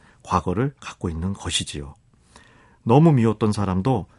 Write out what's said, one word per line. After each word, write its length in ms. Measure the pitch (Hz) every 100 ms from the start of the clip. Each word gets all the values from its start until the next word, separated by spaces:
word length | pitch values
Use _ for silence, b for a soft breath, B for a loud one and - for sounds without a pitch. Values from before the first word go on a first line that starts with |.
| b b
과거를 520 | - 92 92 90 135 -
갖고 280 | - - 95
있는 240 | 80 92
것이지요. 600 | 98 - - - 76 69 - _ _ b b b b b b
너무 280 | 113 131 165
미웠던 400 | 135 113 104 107
사람도 540 | 104 95 92 113 120 82